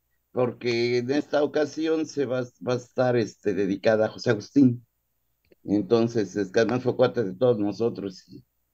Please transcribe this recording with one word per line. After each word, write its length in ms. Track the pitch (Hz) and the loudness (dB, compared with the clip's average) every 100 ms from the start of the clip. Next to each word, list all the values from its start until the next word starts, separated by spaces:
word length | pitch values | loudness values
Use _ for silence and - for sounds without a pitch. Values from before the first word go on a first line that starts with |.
| _ _ _ | _ _ _
porque 680 | - 123 - 120 117 120 123 | -2 -2 -2 -2 0 0 0
en 120 | 120 | 0
esta 320 | 147 - 147 | -2 0 0
ocasión 640 | 147 151 147 156 160 160 151 | 0 0 -2 -2 -2 -2 -2
se 200 | 139 123 | -4 -2
va, 180 | 127 123 _ 120 | -2 -4 _ -4
va 60 | |
a 40 | 123 | -4
estar, 380 | 117 - 127 123 | -4 0 2 2
este, 360 | 98 - 104 | 0 -4 -4
dedicada 520 | 92 95 98 113 107 107 | -2 -2 0 2 2 0
a 20 | |
José 220 | 92 127 | -2 -2
Agustín. 540 | 107 - 143 127 120 _ _ _ _ _ _ _ _ 87 | -2 0 4 4 4 _ _ _ _ _ _ _ _ -2
Entonces, 720 | 104 95 117 117 117 95 104 | -2 2 2 2 0 -4 -4
es 140 | 92 | -2
que 100 | 113 | 2
además 220 | 107 123 | 2 2
fue 120 | 123 120 | -2 0
cuate 260 | 123 120 | 0 0
de 120 | 95 92 | -6 0
todos 240 | 127 107 | 0 2
nosotros, 680 | 104 101 117 - 95 - _ | -2 -2 -4 -4 -10 -12 _
y 160 | - _ _ _ | -20 _ _ _